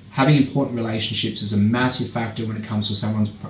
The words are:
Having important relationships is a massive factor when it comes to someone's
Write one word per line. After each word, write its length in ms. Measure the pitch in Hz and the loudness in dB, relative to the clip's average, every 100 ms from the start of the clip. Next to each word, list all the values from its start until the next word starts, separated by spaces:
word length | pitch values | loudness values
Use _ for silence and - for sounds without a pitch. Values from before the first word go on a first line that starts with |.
| - | -6
Having 240 | 139 135 143 | 2 6 6
important 400 | 127 143 123 120 | 4 0 0 -2
relationships 680 | 110 110 - 104 98 - | -2 -2 -2 -2 -4 -4
is 100 | 101 | -2
a 60 | 104 | 2
massive 500 | 104 123 127 127 110 | 4 4 2 0 -4
factor 380 | 120 110 117 110 | -4 -4 -4 -6
when 100 | 107 | -6
it 80 | |
comes 240 | - 107 104 | -4 -2 -2
to 60 | |
someone's 360 | 101 107 107 104 - | -2 0 0 0 -2